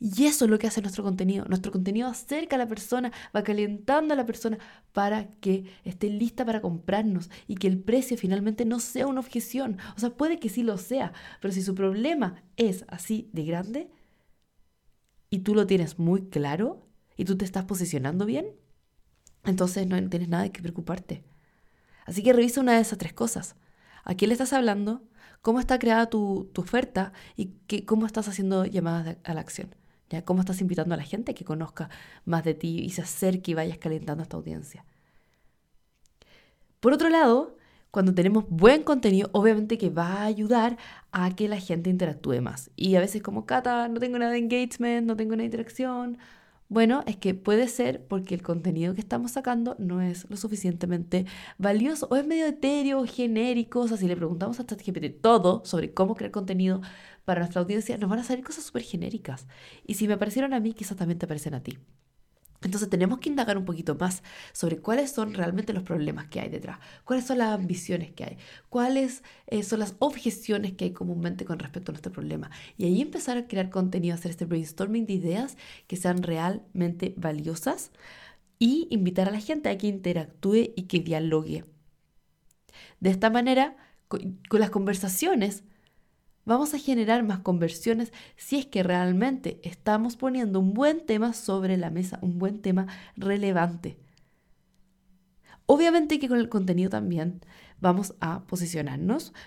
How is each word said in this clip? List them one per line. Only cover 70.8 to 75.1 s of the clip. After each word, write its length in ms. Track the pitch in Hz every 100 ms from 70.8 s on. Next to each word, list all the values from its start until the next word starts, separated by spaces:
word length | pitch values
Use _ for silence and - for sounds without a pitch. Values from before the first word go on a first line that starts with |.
hay 80 | 185
comúnmente 520 | 180 180 175 170 185
con 140 | 185 175
respecto 320 | 165 180 180
a 40 |
nuestro 180 | 151 -
problema. 400 | 185 151 156 156 - - -
Y 60 |
ahí 180 | 175 190
empezar 340 | 294 339 - 247
a 120 | 240
crear 200 | 190 185
contenido, 460 | 185 185 180 170
hacer 160 | 170 175
este 140 | 170
brainstorming 640 | 165 170 156 - 196 220
de 80 | 220